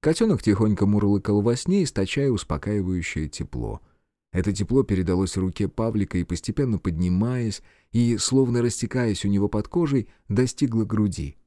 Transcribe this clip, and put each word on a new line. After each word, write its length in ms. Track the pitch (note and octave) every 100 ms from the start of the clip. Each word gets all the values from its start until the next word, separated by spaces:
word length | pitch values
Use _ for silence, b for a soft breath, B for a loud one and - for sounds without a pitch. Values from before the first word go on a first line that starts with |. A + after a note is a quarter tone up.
Котёнок 420 | - E3 A3+ D3
тихонько 440 | - G2 A2 G2 G2+
мурлыкал 540 | G#2 G2+ G2+ - G#2
во 160 | G#2 A#2+
сне, 260 | - G3
источая 480 | E3 - G2 - C#3
успокаивающее 960 | A2 - D2 - G#2 F#2 F#2 - - D#2
тепло. 520 | - C#2 - A1+ G#1+ _ _ _ _ _
Это 220 | F#2 F#2
тепло 320 | F#2+ G2+ B2+
передалось 520 | C3 F#2+ F2+ F2+ F#2+ -
руке 300 | F#2 F2 G2
Павлика 520 | - A2+ A2 G2 F2+
и, 60 |
постепенно 540 | E2+ F2 - G#2+ C3 G#2
поднимаясь 840 | - E2 F2+ F2+ A2+ B2+ A#2 G2 b b b
и, 260 | A#2 A#2+ A2
словно 440 | - C3 C3 A#2+
растекаясь 640 | A#2+ - A#2 B2+ A#2+ G2
у 40 | G2+
него 200 | G2+ G2+
под 180 | G#2+ G#2
кожей, 420 | F3 E3 C#3 G#2+ b b
достигло 560 | G2+ B2+ - C#3 A2+
груди. 520 | G#2+ G#2+ G#2 F2+ C#2 -